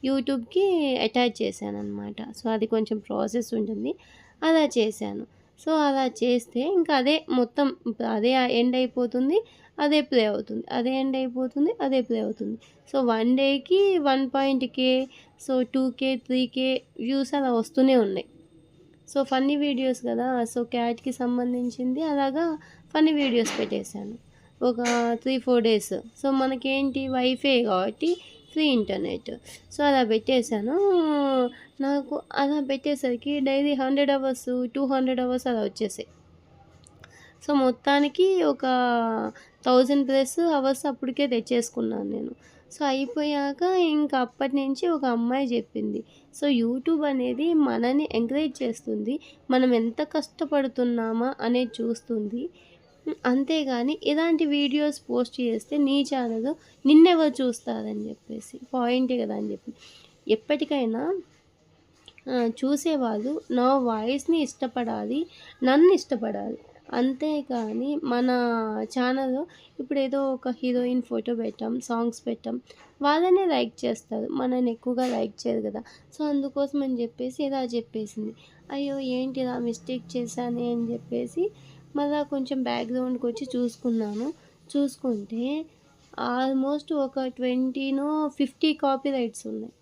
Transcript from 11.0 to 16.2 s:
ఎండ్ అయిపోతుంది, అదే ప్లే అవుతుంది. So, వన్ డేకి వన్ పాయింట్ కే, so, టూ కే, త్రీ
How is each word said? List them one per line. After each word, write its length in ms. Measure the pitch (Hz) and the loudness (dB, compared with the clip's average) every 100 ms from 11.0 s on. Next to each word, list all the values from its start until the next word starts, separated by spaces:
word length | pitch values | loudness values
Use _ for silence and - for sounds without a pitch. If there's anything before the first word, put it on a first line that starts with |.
ఎండ్ 160 | 269 262 | -2 -2
అయిపోతుంది, 520 | 262 247 254 277 302 466 | -4 -4 -4 0 0 0
అదే 200 | 269 262 - | 0 0 0
ప్లే 100 | 226 | -2
అవుతుంది. 360 | 214 226 208 226 - _ _ | -2 -4 -6 -8 -12 _ _
So, 60 | 277 247 | 0 2
వన్ 180 | 220 226 254 | 2 2 4
డేకి 460 | 277 277 269 370 403 370 285 | 2 0 2 4 4 4 2
వన్ 160 | 262 269 269 | 2 0 0
పాయింట్ 280 | 277 269 254 - | 0 0 -2 0
కే, 140 | 254 254 262 - - _ - | 2 2 0 -10 -20 _ -2
so, 80 | 262 247 | 0 0
టూ 100 | 262 262 233 | 0 -2 0
కే, 100 | 262 | -2
త్రీ 240 | 254 | -2